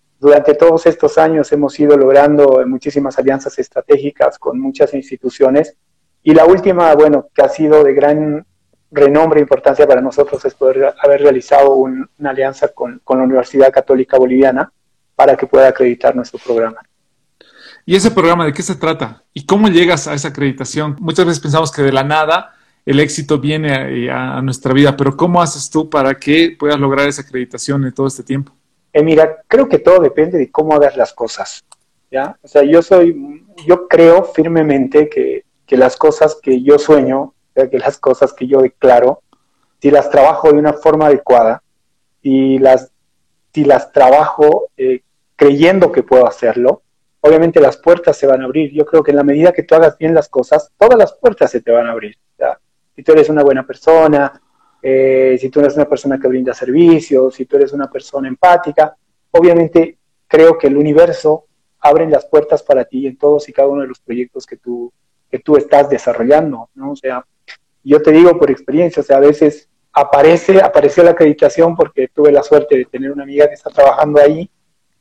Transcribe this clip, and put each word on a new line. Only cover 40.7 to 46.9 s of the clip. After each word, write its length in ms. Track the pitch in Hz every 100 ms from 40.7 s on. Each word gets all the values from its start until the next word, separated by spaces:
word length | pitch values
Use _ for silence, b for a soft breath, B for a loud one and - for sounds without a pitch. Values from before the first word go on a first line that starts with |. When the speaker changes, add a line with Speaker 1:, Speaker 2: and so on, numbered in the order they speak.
Speaker 1:
forma 340 | 147 127 156 151
adecuada, 560 | 139 - 123 113 117 _ _ _ _ _ _
si 380 | 139 135 135 135
las, 320 | 131 131 131 _ _ _ _ _ _
si 120 | 151
las 280 | 139 131 -
trabajo, 800 | 143 127 143 156 - 151 165 - -
eh, 240 | 131 127 _ _ _ -
creyendo 560 | 143 143 165 190 170
que 120 | -
puedo 240 | - 127 120
hacerlo, 560 | - 117 123 123 151 _